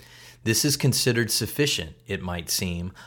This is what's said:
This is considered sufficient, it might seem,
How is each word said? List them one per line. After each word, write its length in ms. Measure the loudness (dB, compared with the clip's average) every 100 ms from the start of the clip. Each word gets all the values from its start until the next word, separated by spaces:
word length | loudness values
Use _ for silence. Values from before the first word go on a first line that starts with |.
| -20 -20 -20 -6
This 200 | 0 2
is 140 | 2 2
considered 540 | 2 4 2 2 2
sufficient, 640 | 0 -2 0 0 0 -6 -10 -8
it 160 | -6
might 300 | -4 -4 -2
seem, 400 | -2 -2 -2 -6 -10